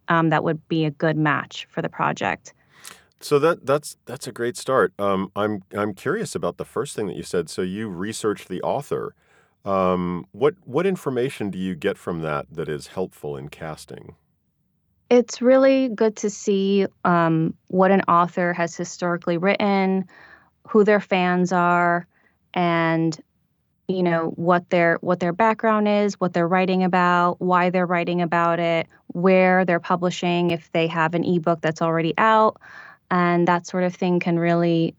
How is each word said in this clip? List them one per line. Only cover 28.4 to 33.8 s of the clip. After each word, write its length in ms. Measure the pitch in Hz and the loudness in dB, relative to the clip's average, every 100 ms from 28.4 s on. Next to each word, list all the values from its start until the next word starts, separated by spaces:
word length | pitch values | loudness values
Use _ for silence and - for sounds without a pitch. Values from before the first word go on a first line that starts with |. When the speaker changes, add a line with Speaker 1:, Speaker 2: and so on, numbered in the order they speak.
| 170 170 | 2 0
Speaker 1:
it, 260 | 170 165 - _ - | 0 0 -4 _ -12
where 560 | 175 185 185 185 185 | 0 4 6 6 4
they're 160 | 180 170 | 2 0
publishing, 720 | - 175 180 - 180 175 175 | 0 -2 -2 -2 -2 0 0
if 200 | 170 - | -2 -2
they 140 | 170 165 | -2 0
have 260 | 170 160 170 | 0 -2 0
an 80 | |
ebook 380 | - 175 170 165 | 0 0 0 0
that's 200 | 156 160 | -2 -2
already 320 | 165 165 165 - | -2 0 -2 0
out. 400 | 220 220 220 - - - - - - | 4 4 4 0 -14 -20 -20 -16 -2
And 380 | 180 175 175 175 | 0 2 2 2
that 180 | 175 175 | 0 -2
sort 200 | 185 | -2